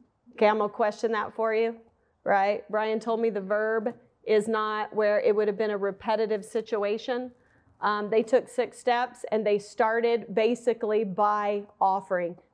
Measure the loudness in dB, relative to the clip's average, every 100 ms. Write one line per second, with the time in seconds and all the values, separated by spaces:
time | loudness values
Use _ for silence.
0 | _ _ _ 2 2 4 0 0 -2 0
1 | -2 -2 -4 -4 -2 0 -2 -4 -16 _
2 | _ _ 0 2 2 0 -2 -4 -2 -2
3 | -2 0 0 -2 -2 -2 0 -2 -4 -8
4 | _ _ 0 2 2 -2 -2 -4 -4 0
5 | 2 4 2 2 0 0 -2 0 -4 -4
6 | -2 -2 0 -2 -4 -6 -4 -2 -2 -4
7 | -4 -6 -6 -14 _ _ _ -4 -2 -2
8 | 0 0 2 0 0 -4 -4 -2 -2 0
9 | -2 -6 -4 -2 2 0 -2 0 2 2
10 | 2 0 0 0 2 2 -2 -2 0 0
11 | 0 0 2 2 0 -2 -6 0 0 0
12 | -2 -4 -4 -8 _